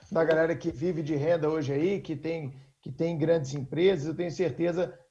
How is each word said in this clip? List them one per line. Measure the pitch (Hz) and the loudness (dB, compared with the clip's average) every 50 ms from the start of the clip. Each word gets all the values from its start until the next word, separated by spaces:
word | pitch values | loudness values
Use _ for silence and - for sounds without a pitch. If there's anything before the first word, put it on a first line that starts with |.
| - - | -14 -2
da | - 165 165 | 0 2 4
galera | 156 160 160 165 160 170 | 4 4 4 4 2 0
que | 170 - 165 | -2 -4 -6
vive | - 123 160 185 165 160 | -4 -2 -2 -2 -2 -2
de | 156 147 156 | -2 -2 -2
renda | 139 143 165 175 160 151 151 | 0 2 2 2 2 2 0
hoje | 156 160 139 135 | 0 0 0 0
aí, | 139 143 165 196 202 185 | 0 2 2 2 0 -2
que | - - 156 | -4 -6 -8
tem, | 131 - 160 165 165 147 131 - - - _ _ _ | -6 -4 -6 -6 -6 -6 -10 -12 -14 -20 _ _ _
que | _ 151 | _ -12
tem | 131 - 165 170 170 147 | -4 -2 -2 -2 0 2
grandes | 160 160 170 165 135 135 | 4 4 4 2 2 -2
empresas, | 139 147 127 - - 151 180 196 190 151 139 | -4 -6 -6 -4 0 4 4 4 4 2 -2
eu | 160 151 | -4 -4
tenho | 151 175 170 | -4 -4 -4
certeza | 147 185 180 156 - - 170 175 165 180 175 156 - - _ _ | -2 0 -2 -2 0 0 0 0 0 0 -2 -4 -6 -14 _ _